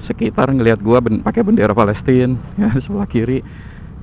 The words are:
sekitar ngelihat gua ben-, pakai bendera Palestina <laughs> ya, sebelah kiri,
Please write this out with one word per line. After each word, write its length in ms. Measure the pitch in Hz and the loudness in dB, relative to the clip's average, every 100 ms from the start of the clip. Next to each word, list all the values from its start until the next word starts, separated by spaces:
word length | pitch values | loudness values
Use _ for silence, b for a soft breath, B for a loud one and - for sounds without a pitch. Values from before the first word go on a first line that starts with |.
sekitar 480 | - - 226 - 131 | -10 -4 -2 0 0
ngelihat 320 | 135 113 110 | 2 2 2
gua 240 | 104 123 | 4 2
ben-, 160 | 117 110 | 4 0
pakai 240 | - 226 | -2 0
bendera 320 | 208 226 107 107 | 2 4 2 4
Palestina 640 | 104 104 - 127 127 123 - | 2 2 2 2 2 -2 -6
<laughs> 80 | - | -2
ya, 160 | 208 127 | 0 0
sebelah 240 | - 101 | -2 -6
kiri, 400 | 101 120 113 131 - B B B B B | -2 -2 0 -2 -6 B B B B B